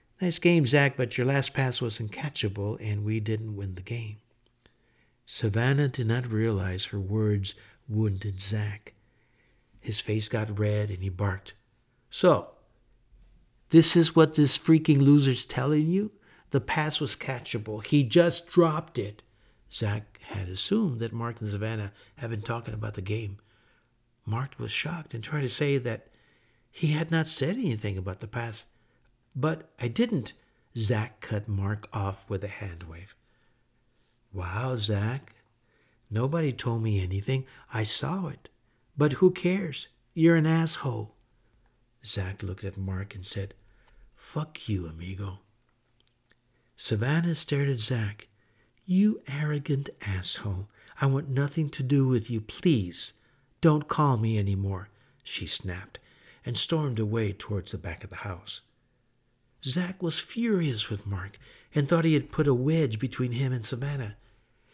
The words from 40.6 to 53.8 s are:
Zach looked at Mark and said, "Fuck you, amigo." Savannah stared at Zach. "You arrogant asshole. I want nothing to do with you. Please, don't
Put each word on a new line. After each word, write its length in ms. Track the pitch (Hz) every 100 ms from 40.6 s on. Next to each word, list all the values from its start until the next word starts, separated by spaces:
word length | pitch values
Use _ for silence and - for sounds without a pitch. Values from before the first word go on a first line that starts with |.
| 165 - 135 113 107 _ _ _ _ _ _ _ _ _ -
Zach 380 | - 92 95
looked 200 | 101 92
at 140 | 98 98
Mark 380 | 95 95 98 101
and 100 | 92
said, 300 | - 101 - _ _ _ - - -
"Fuck 520 | - 151 156 - -
you, 200 | 98 85
amigo." 520 | 80 87 95 98 95 _ _ _ _ _ _ _ _ _ _ _ _ _ -
Savannah 600 | - 107 123 156 170 160
stared 340 | - 143 143
at 100 | 131
Zach. 480 | 107 123 104 104 - _ _ _ _ _ -
"You 360 | 180 208 220 -
arrogant 600 | 139 151 151 143 139 143 -
asshole. 640 | 101 95 90 - 107 92 98 _ - -
I 40 | 139
want 240 | 135 147
nothing 400 | 131 143 165 147
to 120 | -
do 240 | 127 143 131
with 220 | 123 104
you. 120 | 113
Please, 720 | 107 - 180 135 90 - - - _ _ _ -
don't 260 | 165 151